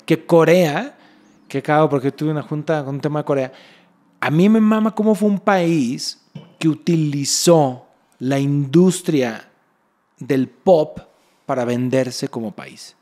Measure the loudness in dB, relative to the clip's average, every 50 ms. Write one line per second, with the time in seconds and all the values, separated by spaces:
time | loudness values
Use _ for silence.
0 | -2 -2 -2 -2 0 2 4 4 6 6 4 4 2 0 -2 -4 -8 -10 -14 _
1 | _ _ _ _ _ _ _ _ _ -8 -8 -6 -2 0 2 2 2 2 0 0
2 | -2 -2 -4 -2 -4 -4 -4 -4 -6 -6 -8 -8 -4 -4 -4 -4 -4 -6 -8 -6
3 | -6 -4 -4 -4 -2 -2 -2 -2 -2 -6 -8 -18 -20 -20 -20 _ _ _ _ _
4 | _ _ _ -8 -4 0 2 4 4 4 4 4 4 2 2 2 0 -2 -2 0
5 | 0 0 2 2 2 0 0 0 0 0 0 2 2 2 2 2 0 -2 -4 -6
6 | -8 -10 -12 _ _ _ -20 -20 -20 _ _ -2 -2 -2 -2 0 -2 0 0 0
7 | 0 0 -2 -4 -4 -4 -4 0 4 4 4 4 4 0 -2 -8 -16 _ _ _
8 | _ _ _ -8 -4 -2 -2 0 0 0 0 -2 -2 2 4 4 4 4 2 0
9 | -4 -2 0 0 0 -2 -4 -10 -16 _ _ _ _ _ _ _ _ _ _ _
10 | _ _ _ -16 -6 -4 -2 -2 -2 -4 _ _ 2 4 4 4 2 -2 -6 -18
11 | -20 _ _ _ _ _ _ _ _ -6 -4 -4 -2 -2 -2 -2 -2 0 0 0
12 | -2 -2 -6 -8 -8 -8 -8 -8 -10 -10 -10 -14 -18 -18 -20 -20 -20 -20 _ _